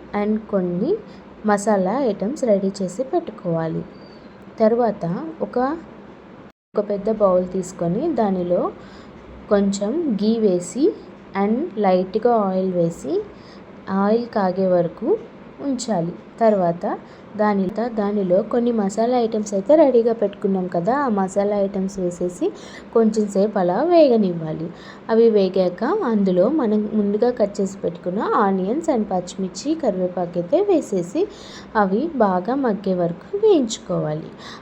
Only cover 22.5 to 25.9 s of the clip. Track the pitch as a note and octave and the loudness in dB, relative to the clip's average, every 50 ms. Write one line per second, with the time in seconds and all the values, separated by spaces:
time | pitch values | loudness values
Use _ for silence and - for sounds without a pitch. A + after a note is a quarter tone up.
22.5 | - - - - - - - - - A#3 A3+ A3 A3 A3+ G#3+ G3 - G3 G3 G#3+ | -4 -6 -12 -18 -18 -18 -8 -2 2 4 4 4 4 2 0 0 2 2 2 2
23.5 | G#3 G#3 F3+ F3 F3 G#3+ C#4+ F4 F4 E4+ D#4 C4+ A#3 A3+ G#3 F#3 E3+ E3+ D#3+ D#3 | 2 0 0 0 0 0 2 4 6 8 8 8 6 4 2 2 0 -2 -4 -6
24.5 | D#3 D#3+ D#3+ E3+ - - - - - - - - A3+ A3 A#3 A#3 G#3+ G#3 F#3+ F#3 | -6 -6 -8 -10 -10 -14 -18 -20 -20 -14 -6 0 4 6 6 6 6 4 4 2
25.5 | F#3 F#3+ F#3 F3+ F3+ - A3 C4+ | 2 0 0 0 -2 -2 -2 -2